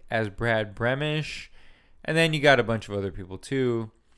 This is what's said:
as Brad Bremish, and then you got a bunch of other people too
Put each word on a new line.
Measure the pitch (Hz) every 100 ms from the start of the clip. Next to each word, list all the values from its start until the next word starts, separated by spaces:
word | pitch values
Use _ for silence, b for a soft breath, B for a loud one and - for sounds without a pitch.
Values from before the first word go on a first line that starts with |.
| -
as | 113 107
Brad | 95 117 110 101 98
Bremish, | 117 135 151 151 143 - - b b b b b
and | - 160
then | 165
you | 156
got | 143 127
a |
bunch | 113 113 -
of | 101
other | 98
people | 104 90 95
too | - 135 123 117 110 - _